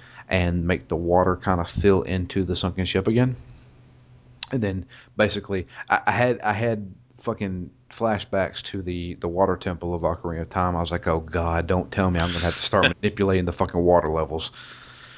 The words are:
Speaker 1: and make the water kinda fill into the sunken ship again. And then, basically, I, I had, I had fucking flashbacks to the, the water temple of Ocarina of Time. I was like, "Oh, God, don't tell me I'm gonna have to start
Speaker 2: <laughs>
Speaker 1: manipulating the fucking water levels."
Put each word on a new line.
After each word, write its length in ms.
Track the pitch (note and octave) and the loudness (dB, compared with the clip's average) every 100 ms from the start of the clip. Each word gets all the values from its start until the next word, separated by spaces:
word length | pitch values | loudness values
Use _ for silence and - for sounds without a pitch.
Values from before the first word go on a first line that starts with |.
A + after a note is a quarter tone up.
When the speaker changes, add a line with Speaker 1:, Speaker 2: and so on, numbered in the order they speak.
| - - - | -20 -16 -2
Speaker 1:
and 380 | F#2 F2 F2 E2+ | 0 2 0 0
make 220 | F2+ - | -2 -2
the 80 | E2 | -2
water 400 | E2+ F2 F#2 F2+ | 2 4 4 2
kinda 280 | - F2+ | 0 0
fill 380 | F2 - G2+ F#2+ | 0 2 4 4
into 420 | - F#2 F2+ G2+ | 2 -2 -2 -2
the 120 | F2 F2 | -2 0
sunken 280 | F#2 F2 | -2 -2
ship 220 | F2+ F#2+ - | -2 0 2
again. 280 | A2+ B2+ B2 - - - - - - - - - - - | 2 2 0 -12 -20 -20 -20 -20 -20 -20 -20 -20 -16 -6
And 80 | C3+ | -2
then, 240 | G#2 F#2+ F2 - - - | -2 -2 -8 -16 -8 0
basically, 500 | G#2+ G#2 - F#2+ - - - | 0 0 -4 -4 -6 -8 0
I, 120 | - - | 0 2
I 20 | |
had, 300 | G2+ B2 A#2+ | 2 2 2
I 120 | G#2+ | 0
had 400 | G#2 A#2 A2 G2 F#2+ - | 0 0 -2 -6 -16 -20
fucking 560 | - - A2 G2+ F#2 F2 - - | -12 -8 -4 -4 -6 -8 -14 -16
flashbacks 720 | - A2+ G#2 - G2 F#2 - | -4 0 0 -2 0 0 -2
to 200 | - G2+ | -8 -8
the, 320 | F2+ F2 F2 | -6 -4 -6
the 140 | F2 F2+ | -6 -4
water 280 | E2+ F#2+ F2+ | 2 2 2
temple 380 | - E2+ F2 | -2 -4 -4
of 80 | F2 | 0
Ocarina 380 | D#2+ E2 F2 E2 | 0 -2 -4 -6
of 60 | E2 | -4
Time. 260 | F#2+ F2+ F2 | 0 2 2
I 40 | |
was 100 | E2+ | 0
like, 140 | F2 - | -2 0
"Oh, 100 | E2 | 0
God, 460 | D#2+ F2 E2+ E2+ E2 | 0 -2 0 0 0
don't 240 | F#2 - | 0 -2
tell 200 | - F#2 | 0 2
me 80 | F2 | 2
I'm 80 | E2+ | 0
gonna 120 | E2+ | 0
have 100 | E2+ - | -2 0
to 60 | |
start 220 | - G2+ | 2 4
Speaker 2:
<laughs> 180 | F2+ F2 | 4 2
Speaker 1:
manipulating 420 | G#2 G2 G2 F#2+ | -2 0 2 2
the 80 | F2+ | 0
fucking 280 | - F2+ F2 | -2 -2 2
water 280 | F2 F2 D#2 | 4 4 4
levels." 420 | D#2+ D#2 D#2+ - - - - - - - | 0 -2 -4 -8 -12 -20 -20 -20 -20 -20